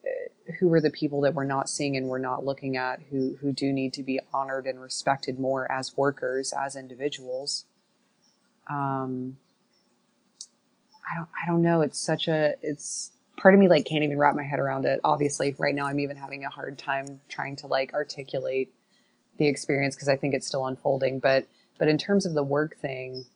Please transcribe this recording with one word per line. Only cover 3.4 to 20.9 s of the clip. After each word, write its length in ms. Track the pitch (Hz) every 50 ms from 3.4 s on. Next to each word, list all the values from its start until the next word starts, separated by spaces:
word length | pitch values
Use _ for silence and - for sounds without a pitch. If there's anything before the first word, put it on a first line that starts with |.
who 100 | 139 143
do 220 | 135 - 139 139 139
need 180 | 135 135 131 -
to 100 | - 135
be 180 | 131 131 131 - _ -
honored 320 | 135 135 135 135 135 127
and 160 | 131 127 127
respected 560 | 127 123 - - - 143 139 139 - - 131 127
more 300 | 135 131 135 131 131 -
as 280 | 135 131 131 - - -
workers, 560 | 139 143 139 - - 127 127 131 135 - - 139
as 200 | 139 139 135 139
individuals? 880 | 131 127 127 117 135 147 147 - 131 127 127 131 139 143 - - - _ _ _ _ _ _ _ _ _ _ _ _ _ _ _ _ _ _ _ _ -
Um, 680 | 147 143 139 139 135 135 135 131 131 127 127 131 135 135 _ _ _ _ _ _ _ _ _ _ _ _ _ _ _ _ _ _ _ _ - _ _ _ _ _ _ _ _ _ _ _ _ -
I 60 | 156 165
don't, 120 | 160 - - - -
I 40 | 170
don't 140 | 170 170
know. 200 | 170 170 170 165
It's 180 | 156 143 - -
such 280 | - - 160 151 - -
a, 280 | 160 156 151 151 - -
it's, 500 | - 156 147 - - - - - - - _ _ _ _ _ -
part 160 | - 190 190
of 60 | 202
me, 80 | 196 185
like, 180 | 175 151 143
can't 180 | - 156 151 151
even 140 | 147 143 143
wrap 180 | 143 143 139
my 80 | 147 143
head 160 | 139 143 139
around 260 | 139 135 135 135 135
it. 140 | 139 135 - -
Obviously, 520 | 156 147 143 147 143 143 - 143 143 139 -
right 160 | 151 147 143
now 100 | 143 143
I'm 140 | 139 139 143
even 180 | 143 139 143 139
having 260 | 139 139 139 139 139
a 60 | 139
hard 280 | 135 143 139 139 139 139
time 420 | - - 139 139 135 139 143 135 _ _
trying 260 | - - 143 139 139 139
to, 100 | - 139
like, 260 | 135 135 135 135 -
articulate 800 | 147 151 - - - 135 - - 139 127 131 131 135 131 - _ _ _ _ _ _ _ _ _ _ _ _ _ -
the 100 | 156 147
experience 480 | 135 139 - - 147 135 139 139 135
'cause 140 | - 143 139
I 60 | 139 139
think 160 | - 143 135
it's 140 | 131 - -
still 180 | - 139 131
unfolding. 540 | 131 131 131 _ 143